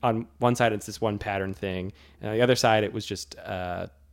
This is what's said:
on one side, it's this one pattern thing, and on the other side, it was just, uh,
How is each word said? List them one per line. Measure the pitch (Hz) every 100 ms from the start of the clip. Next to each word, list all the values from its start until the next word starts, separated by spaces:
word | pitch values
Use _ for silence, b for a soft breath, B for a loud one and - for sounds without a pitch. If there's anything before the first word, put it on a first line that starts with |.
on | 123 113 120 -
one | 120 120
side, | 120
it's | 104 -
this | 104
one | 113 104
pattern | - 98 95
thing, | 95 98 92 92 - b b
and | 107
on | 110
the |
other | 123 123
side, | 120 110
it | 104
was | 113
just, | - 98 - -
uh, | 87 95 90 90 92 - _